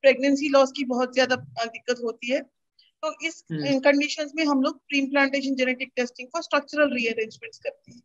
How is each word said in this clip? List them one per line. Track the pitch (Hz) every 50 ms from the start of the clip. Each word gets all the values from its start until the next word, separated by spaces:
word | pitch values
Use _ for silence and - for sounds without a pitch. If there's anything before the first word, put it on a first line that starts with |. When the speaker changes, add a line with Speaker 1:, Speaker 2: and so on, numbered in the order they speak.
| -
Speaker 1:
pregnancy | 269 254 240 262 285 277 277 285 302
loss | 277 269 269 262 262
की | 285 285
बहुत | 240 254 240 254 254 247
ज्यादा, | 254 262 247 254
अ, | 247 247 - - - 233
दिक्कत | 226 233 233 _ - 247 240 240
होती | 233 220 - - 240
है। | 254 302 277 _ _ _ _ _ _ _ _ _ _ _ -
तो | 311 302 - 294
इस, | 330 330 - - _ 165
Speaker 2:
हम्म। | 156 -
Speaker 1:
इन | 277 277 262
conditions | 262 285 285 285 294 294 - - 302 294 285
में | 311 320
हम | 294 285 269 262
लोग | 294 311 _
प्री | _ _ 285 277
इम्प्लांटेशन | 277 262 277 285 277 269 269 277 269 269 269
genetic | 254 254 254 254 254 269 254 _
testing | - 247 247 _ - 247 254
for | - 339 320
structural | - - 285 285 - - 294 302 285 -
rearrangements | 247 233 226 220 220 220 220 - - - 226 - -
करते | _ 233 - _ _ _ 240
हैं। | 240 _